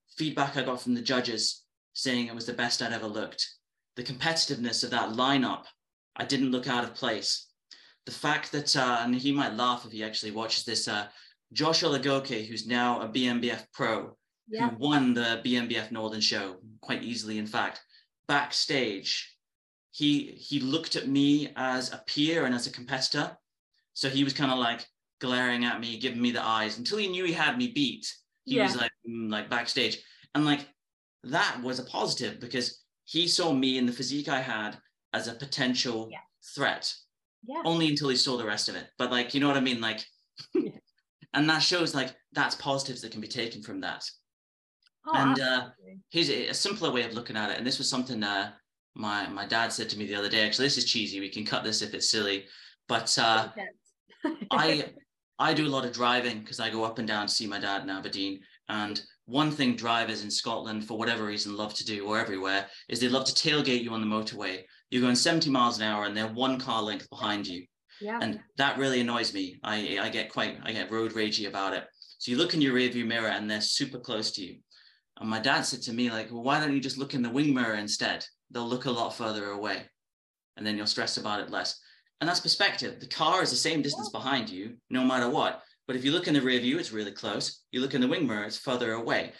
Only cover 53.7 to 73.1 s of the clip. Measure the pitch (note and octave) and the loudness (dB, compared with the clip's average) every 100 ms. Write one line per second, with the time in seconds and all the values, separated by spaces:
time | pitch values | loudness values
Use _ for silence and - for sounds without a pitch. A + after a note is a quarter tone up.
53.7 | - _ _ _ - D4+ D#4+ - C3+ D#3+ | -14 _ _ _ -6 -6 -4 -2 2 4
54.7 | D3+ - - - _ _ - D3 D3+ D3+ | 2 -2 -10 -20 _ _ 0 2 4 2
55.7 | C3+ B2 A#2 B2 B2 A#2+ G#2+ G#2+ B2 A2+ | 2 0 2 4 4 2 -4 -8 -6 -4
56.7 | A2 A2+ A2+ A2 G#2+ G#2 - G#2+ G2+ G#2 | 0 -2 0 -2 0 0 0 -2 -4 -2
57.7 | G2 F#2+ F#2+ G2 G2+ G2 F#2+ - - - | -2 -4 -6 -6 -4 -4 -6 -12 -16 -6
58.7 | G#2+ G#2 G#2+ - _ - C3 D3+ D3+ B2+ | -4 -2 -4 -10 _ -2 2 2 4 2
59.7 | A2 A#2 A#2 A2+ G#2 G#2 - B2 A2+ A2+ | 2 2 2 0 -2 -4 -4 -2 -4 -4
60.7 | G#2+ G#2+ A2 A2+ A2 G#2 G#2 G2+ G2+ G#2+ | -6 -4 -2 0 0 -2 -2 -4 -4 -4
61.7 | - A2 G#2 G2+ G#2+ A2 F#2+ F#2+ G2 - | -4 -4 -4 0 0 0 -2 0 0 -2
62.7 | - - A#2+ B2 C3 - - E3 D3+ C3 | -10 -6 0 2 2 2 2 2 2 2
63.7 | B2 A#2 A2 G#2+ A2 G#2+ G#2 F#2+ F#2 - | 2 0 -2 0 0 -2 -6 -6 -6 -10
64.7 | - - B2 B2 B2 E3+ E3 D3+ C3+ A#2+ | -20 -4 2 4 6 4 4 4 4 4
65.7 | A2+ A2 G#2 G#2 G#2 A2 A2+ C3 C3 B2+ | 2 0 0 0 -2 -2 0 0 0 -2
66.7 | A2+ G#2+ G2 - - G#2+ G#2 G2 F2+ - | -2 -2 -4 -8 -6 -2 -2 -4 -8 -12
67.7 | _ _ - G#3 A#3 A2+ G#2+ - - C#3 | _ _ -12 -6 -4 -2 -4 -6 0 2
68.7 | A2+ C3+ B2+ A#2+ A#2 A2 G2+ F#2 - - | 2 2 2 2 2 0 -2 -6 -6 -4
69.7 | G#2+ F#2 G2 A2 A2+ - - A2 - - | -2 -2 -2 -2 -2 -4 -2 -4 -4 -6
70.7 | A2 F#2 A2 A2+ A2 G#2+ G#2+ G2+ G2 G2 | -4 -2 -2 -2 0 0 0 -2 -2 -2
71.7 | F#2 - - - - - B2 F3 E3 C#3 | -4 -8 -16 -20 -10 -2 2 2 4 4
72.7 | B2+ B2+ A#2+ A2+ | 4 2 0 -2